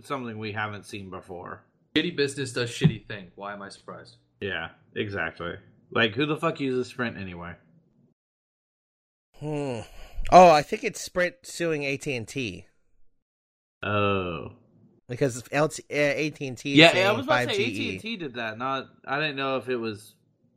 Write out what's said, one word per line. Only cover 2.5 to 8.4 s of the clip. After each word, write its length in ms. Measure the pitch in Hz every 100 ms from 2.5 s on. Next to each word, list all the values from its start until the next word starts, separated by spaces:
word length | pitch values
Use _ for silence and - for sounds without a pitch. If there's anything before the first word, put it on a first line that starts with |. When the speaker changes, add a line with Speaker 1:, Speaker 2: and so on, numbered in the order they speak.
Speaker 2:
does 180 | 127 120
shitty 380 | - 135 113 -
thing. 240 | 104 90
Why 180 | - 101
am 100 | 101
I 60 | 98
surprised? 500 | - - 85 82 - _ -
Speaker 1:
Yeah, 280 | 101 85 82 - _
exactly. 600 | - 104 98 82 - 85 95 - - -
Like, 240 | 113 113
who 100 | 123 151
the 100 | 151
fuck 240 | 165 -
uses 260 | 135 127 123
Sprint 300 | - 117 -
anyway? 380 | 95 87 87 - _ - _ _ _ _ _ _